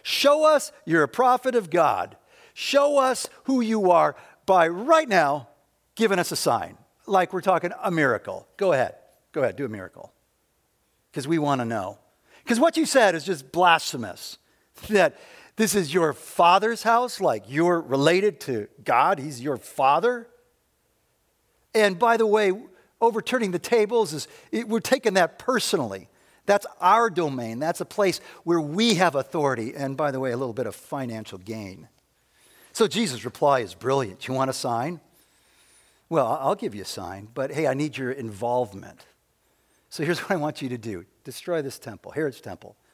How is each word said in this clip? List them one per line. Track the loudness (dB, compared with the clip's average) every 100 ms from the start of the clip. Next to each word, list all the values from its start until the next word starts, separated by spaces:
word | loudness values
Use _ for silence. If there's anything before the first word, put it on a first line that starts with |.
"Show | -6 0 4 4 4
us | 4 0 -12 0
you're | 2
a | 2
prophet | 2 2 2 0 -2
of | 0
God. | 2 2 2 -4 -10 _ _ -20
Show | -12 0 2 4 4
us | 2 0 -6 -8
who | -2 0
you | 2 2 4
are | 4 4 0 -14 _ 2
by | 4 4
right | 2 2 2 4
now | 2 2 0 -6 _ _ _ _ -2
giving | 0 2
us | -2
a | -2
sign." | 0 0 -2 -14 _ _ 0
Like | 0 0
we're | -2
talking | 0 0 0 -4
a | -2
miracle. | 2 2 2 -4 -12 -12 -2
Go | 2
ahead. | 2 0 -4 _ _ _
Go | -2
ahead, | -2 -2
do | -8
a |
miracle. | -10 -14 -16 -20 _ _ _ _ _ _ _ _ _ _
'Cause | -10 -2
we | 0
wanna | 0 0 -2
know. | -4 -6 -12 _ _ _ _ -4
'Cause | 2
what | 2 2
you | 0
said | 4 4
is | 2 -4
just | -8 -4
blasphemous. | 2 4 4 0 -8 -8 -12 -16 -18 _ _ _ -16 0
That | 2 2 0 -20 -20 -10 -2
this | 0 0
is | 0
your | 0 0
Father's | -2 -4 4 6 6 2 -2
house, | 0 0 0 -2
like | -2 -2 -4
you're | 0 2 0
related | 0 2 2 4 2 -2
to | -6 -6 -6 _
God. | 0 2 4 0
He's | -4 -8
your | -6 -8
Father. | -8 0 2 4 2 -2 -8 _ _ _ _ _ _ _ _ _ _ _ _ _ _ 2
And | 2 2
by | 2 2
the | 2
way, | 2 2 -2 -8 _ _ -2
overturning | 0 0 -4 -2 -2
the | -4
tables | 0 2 2 0 -2
is, | -4 -10 -18 -8
it, | -6 -2
we're | -4
taking | 0 0 2 2
that | 2 -2
personally. | -2 -2 0 -2 -2 -8 -14 _ _ _ 0
That's | 0 -2 -2
our | 4 4 4
domain. | 0 -2 -2 -6 -4
That's | -4 -4
a | -6
place | 0 0 0 -8 -8 0
where | 0
we | 0 0 2
have | 4 2
authority. | 0 -4 -2 -2 -2 -6 -6
And | -6 -4
by | -4
the | -2
way, | -4
a | -4
little | -4
bit | -6 -8
of |
financial | -10 -12 -10 -8 -10 -12 -14
gain. | -12 -12 -12 -16 -20 _ _ _ _ _ _ _ _
So | -2 0
Jesus' | 0 -4 -4 -10
reply | 0 2 2
is | 0
brilliant. | -6 -2 0 -2 -8 -6
"You |
want | -4 -2
a |
sign? | -4 -4 -4 -4 -8 _ _ _ _ _ _ _ _ _ _ -4
Well, | 0 0
I-, | 0
I'll | -2 -2
give | -4
you | -8
a | -12
sign, | -12 -12 -14 -12
but | -8 -6
hey, | -2 0
I |
need | 0 -4 -4
your | -8
involvement. | -6 -10 -6 -2 -2 -2 -8 -18 -20 _ _ _ _ _ _ _ _ _
So | -6 -4
here's | -4
<laughs> |
what | -2
I | -4
want | -4 -6
you | -8
to | -8
do. | -10 -10 -12 _ -18
Destroy | -14 -6 -6
this | -6 -12
temple, | -16 -18 -12
Herod's | -6 -6 -6
temple. | -14 -16 -18 -20 _